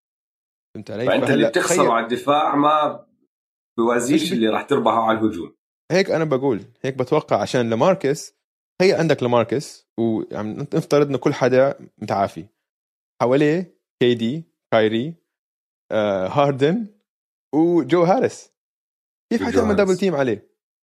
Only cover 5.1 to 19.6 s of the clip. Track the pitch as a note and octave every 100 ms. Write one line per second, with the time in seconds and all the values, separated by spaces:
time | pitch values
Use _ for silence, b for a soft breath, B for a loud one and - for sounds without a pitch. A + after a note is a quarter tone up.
5.1 | A2 G#2+ E2+ D#2 _ _ _ - F3+ G3
6.1 | D#3 D#3 C3 C#3 G2 - _ C3 C3 B2+
7.1 | D3+ - G#2+ G#2 C3 A#2 A2+ E3+ F3+ C3+
8.1 | D3+ - _ _ _ _ - F#3+ C#3+ E3
9.1 | C3 B2 A#2+ A2 B2 - - _ - A#2
10.1 | A2 - D2+ G#2+ - D3 D#3+ - D3 D3
11.1 | C3 D#3 C#3 B2+ B2+ C#3 - - _ G#2
12.1 | G2 G2 E2 - _ _ _ _ _ _
13.1 | - A#2+ C#3 D3+ E3+ F3+ _ _ _ B2
14.1 | A#2 A2+ D#3 - _ _ A2+ A2 A2+ D3
15.1 | E3 _ _ _ _ _ _ _ G#2+ G#2
16.1 | G2 F#2 C#3+ C#3+ C3 D3 A3+ G3+ _ _
17.1 | _ _ _ _ D3 E3+ E3+ C3 F3 E3+
18.1 | B3 C#3+ - - _ _ _ _ _ _
19.1 | _ _ A#3 B3+ A#3+